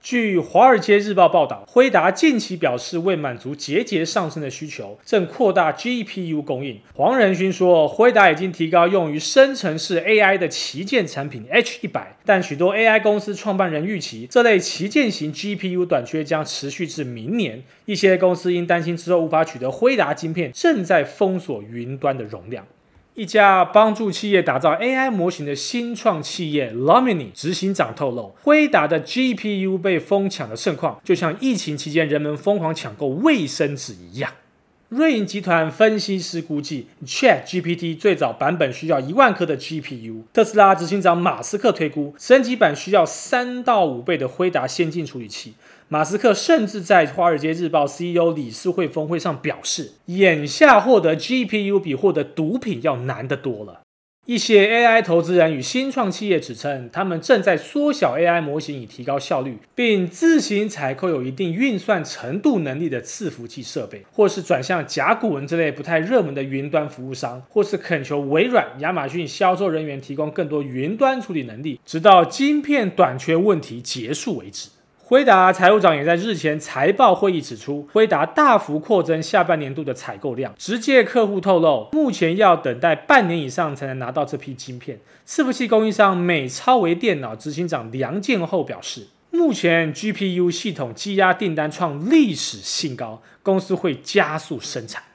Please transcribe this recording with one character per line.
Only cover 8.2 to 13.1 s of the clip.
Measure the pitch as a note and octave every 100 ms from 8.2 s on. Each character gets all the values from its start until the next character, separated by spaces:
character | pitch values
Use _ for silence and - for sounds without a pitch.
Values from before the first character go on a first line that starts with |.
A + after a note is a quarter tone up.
| F#3+
已 |
经 | D#3 F#3
提 | E3 D#3+
高 | E3+
用 | F3 F#3+ D#3+
于 | D3
生 | - C4+ C4+
成 | C4+ F#3 D#3+
式 | - E3+
A | F3 G#3+
I | G3 G3
的 | E3
旗 | - - C#3
舰 | G3 B3+ F3
产 | - C#3+
品 | B2 G#2+
H | G3 A#3 -
一 | G#3+
百， | - G2+ _
但 | - G3
许 | F3+
多 | C#3+ F3+
A | G#3
I | A3+ G#3+
公 | G#3